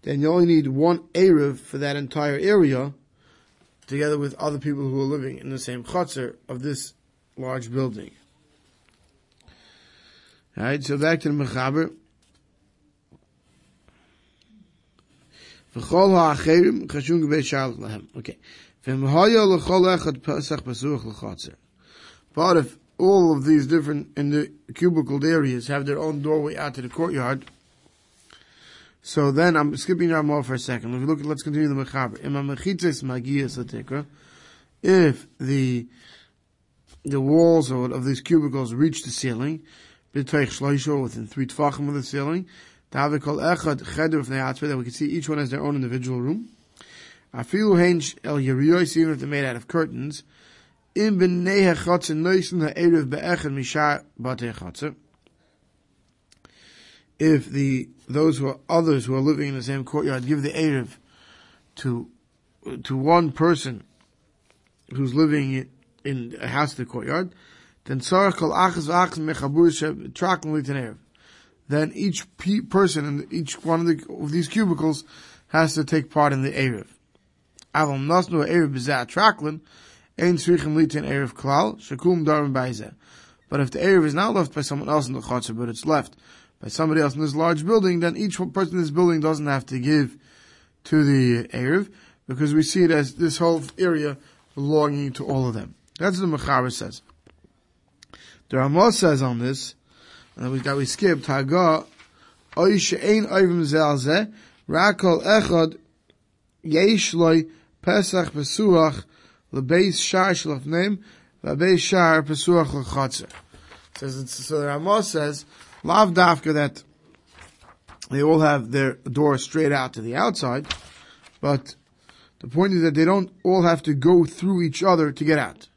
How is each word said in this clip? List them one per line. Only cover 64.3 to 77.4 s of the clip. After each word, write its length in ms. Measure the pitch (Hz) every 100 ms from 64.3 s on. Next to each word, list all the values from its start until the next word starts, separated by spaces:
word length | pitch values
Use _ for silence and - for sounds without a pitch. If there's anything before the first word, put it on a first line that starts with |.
| _ _ _ _ _ _ 127
who's 180 | 135
living 560 | 131 156 147 135 131 131 _ _ _
in 320 | 135 131 120 -
a 60 | 117
house 280 | 131 147 -
in 40 |
the 60 | 123
courtyard, 460 | 120 120 151 185 _ _ _ _ _ -
then 140 | 131
tzarech 380 | 131 185 196 180
kol 120 | 165
achas 380 | - 185 170 147
v'achas 320 | 175 180 160
mechabur 500 | 156 135 135 147 170
shetrakin 760 | 151 156 147 - - 180 180 156
litin 300 | 156 135 139
Erev. 220 | 120 107 _ _ _ _ _ _ _
Then 240 | 147 156
each 320 | - 196 - - _
pe-, 240 | 180 208
person 440 | - 190 190 156 147
in 220 | 143 -
each 340 | 170 143 -
one 180 | 156 165
of, 40 | 170
the, 260 | 156 -
of 200 | - 147
these 160 | 165 147
cubicles 560 | 220 208 156 156 147 - - - - _
has 260 | 156 160 156
to 80 |
take 260 | 143 160 156
part 240 | 156 147
in 80 | 139
the 100 | 135
Erev. 360 | - 131 110 - _ _ _ _ _